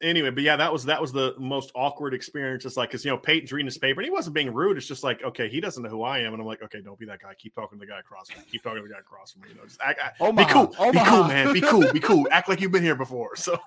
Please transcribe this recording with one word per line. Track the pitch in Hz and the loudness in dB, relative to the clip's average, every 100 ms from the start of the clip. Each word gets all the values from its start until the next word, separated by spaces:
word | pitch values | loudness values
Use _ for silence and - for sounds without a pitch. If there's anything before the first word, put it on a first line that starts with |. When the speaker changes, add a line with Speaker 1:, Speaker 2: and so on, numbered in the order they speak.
Speaker 1:
anyway, | 165 170 139 | -2 0 0
but | 127 | 0
yeah, | 147 147 | 2 2
that | 160 | 2
was, | 151 127 | 0 -2
that | 147 | -2
was | 147 | -2
the | 135 131 127 | -2 -2 -4
most | 131 139 135 | -6 -6 -8
awkward | 123 139 143 143 | -4 -4 -4 -8
experience. | 127 - 147 135 131 | -8 -8 -8 -8 -8
It's | 123 127 | -8 -6
like, | 120 | -6
'cause, | 123 | -6
you | 143 | -4
know, | 127 | -4
Peyton's | - 160 131 | 0 -2 -2
reading | 139 135 | -8 -8
his | - | -4
paper, | 135 135 | -2 -2
and | 269 | -4
he | |
wasn't | 381 170 151 | -4 -4 -4
being | 135 | -4
rude. | 117 185 160 | -2 0 -2
It's | - | -6
just | 135 | -6
like, | 139 120 | -4 -4
"Okay, | 131 - 110 | -6 -6 -4
he | 135 | -2
doesn't | 196 131 | -4 -6
know | 117 | -10
who | 110 | -6
I | 120 135 | -4 -4
am." | 113 | -4
And | 110 | -6
I'm | 110 | -10
like, | 110 | -10
"Okay, | 107 107 | -14 -16
don't | 98 101 | -18 -18
be | 110 | -18
that | 98 | -18
guy. | 98 95 | -20 -20
Keep | 110 - | -16 -14
talking | 107 104 | -14 -14
to | |
the | 104 | -16
guy | 101 | -18
across | - 98 95 | -18 -20 -20
from | 92 | -20
me. | - | -16
Keep | 117 | -12
talking | 120 110 | -10 -10
to | 104 | -12
the | |
guy | 101 | -18
across | _ 98 98 | _ -20 -20
from | 95 | -20
me." | 101 | -20
You | - | -20
know, | |
just | - - | -20 -6
act, | - 151 | -4 -4
act, | 139 - | -6 -2
be | 180 | 2
Speaker 2:
Omaha. | 220 - | 4 6
Speaker 1:
cool. | 277 202 | 6 4
Be | - | 2
cool, | 220 | 2
Speaker 2:
Omaha. | 254 226 233 165 | 6 6 6 6
Speaker 1:
man. | 139 262 | 4 4
Be | 277 | 4
cool. | 294 220 139 | 6 6 6
Be | 151 | 4
cool. | - 185 139 | 4 4 6
Act | 170 180 | 2 2
like | 175 | 0
you've | 190 | 2
been | 185 | 2
here | 170 131 | 2 0
before. | 131 127 110 - | -4 -8 -8 -8
<laughs> | |
So | - 170 | -4 -6